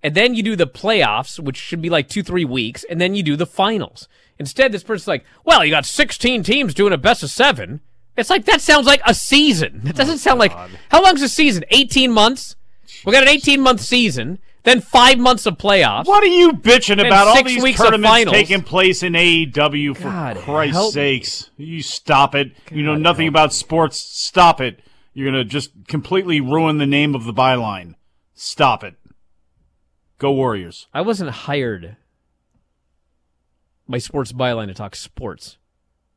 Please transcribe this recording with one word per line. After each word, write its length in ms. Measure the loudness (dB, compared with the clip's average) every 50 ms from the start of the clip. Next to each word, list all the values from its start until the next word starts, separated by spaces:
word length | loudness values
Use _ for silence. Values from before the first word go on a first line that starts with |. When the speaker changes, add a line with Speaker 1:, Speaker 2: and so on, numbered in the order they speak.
| -6
Speaker 1:
and 120 | -4 0
then 180 | 0 0 0 0
you 60 | -2 -4
do 120 | -4 -2
the 120 | -2 -2
playoffs, 720 | -4 -4 -8 -4 -2 0 0 0 0 0 -4 -6 -8 -12 -12
which 180 | -10 -10 -10
should 240 | -10 -12 -12 -10 -8
be, 80 | -4 -2
like, 200 | -2 -2 -2 -4
two, 140 | -6 -8 -6
three 220 | -4 -4 -4 -4
weeks, 380 | -4 -4 -4 -6 -6 -8 -14 -14 -10
and 100 | -4 -2
then 140 | -2 -2 -2
you 80 | -2 -4
do 120 | -4 -2
the 100 | -4 -4
finals. 640 | -6 -4 -4 -2 -2 -2 -4 -8 -10 _ -20 -20 _ _ _ _ _ _ -14
Instead, 320 | -14 -8 -2 0 0 0
this 120 | 0 -6 -8
person's 240 | -8 -10 -8 -6
like, 180 | -6 -6 -6 _ _ _ _ 0
"Well, 180 | 2 4 4 4
you 60 | 2
got 140 | 0 0 -2
sixteen 560 | -2 -2 -2 -2 -2 -2 -4 -2 -2 -2 -2 -2
teams 300 | -2 -2 -2 -2 -2 0
doing 200 | 0 0 2 2
a 40 |
best 240 | 0 0 0 0 0
of 80 | -4 -8
seven." 520 | -2 0 2 2 0 -2 -6 -12 -14 -16 -16 -20 -20 -20 -20 -10 -6
It's 120 | -4 -2 0
like, 160 | 0 0 2
that 140 | 2 0 0
sounds 280 | 2 4 4 4 4
like 140 | 4 2 2 4
a 80 | 2 0
season. 680 | 0 0 0 2 2 4 4 2 0 -2 -4 -6 -8 -8
That 120 | -6 -2
doesn't 200 | -2 -2 -2 -2
Speaker 2:
Oh, 20 |
Speaker 1:
sound 220 | -2 0 0 2 4
like, 120 | 2 0
Speaker 2:
God. 180 | 0 -4 -16 -18 -18 -16 -4 2
Speaker 1:
how 120 | 4 6 6
long's 180 | 6 4 4
a 80 | -2 -2
season? 340 | 0 2 2 2 2 -2 -2 0
Eighteen 420 | 2 2 2 2 0 0 2 2
months? 440 | 4 4 4 2 2 -2 -10 -16 -16 -18 -20 -20 -20 -20 -20 -20 -18 -10 -4
We 80 | 0 2
got 100 | 4 4
an 60 | 4
eighteen-month 520 | 2 2 2 0 0 2 2 2 2 0
season, 580 | -2 -2 0 0 0 0 -2 -6 -8 -10 -10 -12 -16 -20 -12 _ 0
then 180 | 2 2 2
five 360 | 0 2 4 6 6 6 4 4
months 260 | 4 2 2 2 -2
of 120 | -6 -6
playoffs. 480 | -4 -2 0 2 2 2 2 0 -2 0
Speaker 2:
What 160 | 2 2 4 4
are 40 |
you 240 | 4 6 6 6 4 4
bitching 440 | 2 4 4 4 4 4 2 0
Speaker 1:
Then 80 | 2 2
Speaker 2:
about? 220 | 4 6 6 6
All 80 | 6 6
Speaker 1:
six 180 | 4 4 0 -2
Speaker 2:
these 100 | 0 0
Speaker 1:
weeks 160 | 0 2 4
of 60 | 4
Speaker 2:
tournaments 240 | 4 4 4 4 4 4
Speaker 1:
finals. 180 | 4 4 4 2
Speaker 2:
taking 260 | 2 2 2 0 -4 -4
place 380 | -2 0 2 2 2 2 0 -2
in 120 | -2 0
A 100 | 2 2
E 200 | 4 2 2 0
W, 480 | -2 -2 0 0 0 0 -2 -4 -6 -6
for 100 | -8 -8
Speaker 1:
God 340 | -8 -8 -8 -8 -8 -10
Speaker 2:
Christ's 360 | -10 -8 -4 -2 -2 -2 -2 -2
Speaker 1:
help 120 | -2 -2 -2 -2
me. 60 | -2 -2 -2 -2 -4
Speaker 2:
sakes. 300 | -6 -10 -14 -14 -16 _ _
You 240 | -18 -16 -14 -12 -12 -12
stop 500 | -12 -12 -8 -2 2 2 4 4 2 0
it. 160 | -2 -4 -4 _ _ -20 -12
You 120 | -8 -4 -4
know 100 | -2 -2
Speaker 1:
God 60 | 0
Speaker 2:
nothing 240 | 0 0 0 0 -2
Speaker 1:
help 60 | 0 2
Speaker 2:
about 160 | 2 2 2
Speaker 1:
me. 20 | 0
Speaker 2:
sports. 440 | -6 -6 -4 -2 0 0 -2 -4 -8
Stop 600 | -14 -14 -12 -10 -10 -4 2 4 4 4 4 2
it. 200 | -2 -8 -8 _ _ _ _ _ _ _ -12
You're 160 | -8 -6 -4
gonna 120 | -4 -4 -4
just 240 | -4 -6 -8 -8 -10 _ -20 -14
completely 540 | -8 -8 -8 -6 -2 -2 -2 -2 0 -2 -2
ruin 380 | -2 -2 0 0 0 0 0 0
the 60 | -2
name 260 | 0 0 0 0 0 -2
of 80 | -4 -6
the 80 | -6 -2
byline. 640 | 0 2 2 2 0 -2 -6 -8 -10 -14 -18 -20 _ _ _ _ _ _ _ _ -16 -14
Stop 400 | -10 -4 0 2 2 0 0 -6
it. 120 | -14 -20 _ _ _ _ _ _ _ _ _ _ _ _ _ _ _ _ _ _ _ _ _ _ _ _
Go 140 | -6 -4 -2
Warriors. 560 | -2 0 -2 -2 -4 -6 -10 -14 -18 -20 -20 _ -8
Speaker 1:
I 60 | -6
wasn't 280 | -4 -4 -4 -6 -6 -10
hired 680 | -10 -12 -10 -8 -6 -6 -4 -6 -8 -10 -12 -18 -20 _ _ _ _ _ _ _ _ _ _ _ _ _ _ _ _ _ _ _ _ _ _ _ _ _ _ _ _ _ _ _ _ _ _ _ _ _ _
by 120 | -10 -10 -10
Sports 320 | -8 -8 -8 -8 -8 -8 -6
Byline 320 | -6 -4 -4 -4 -6 -8
to 80 | -10 -12
talk 220 | -14 -16 -16 -16
sports. 600 | -18 -20 -20 _ -16 -14 -14 -14 -16 -20 -20 _ _ _ _ _ _ _ _ _ _ _ _ _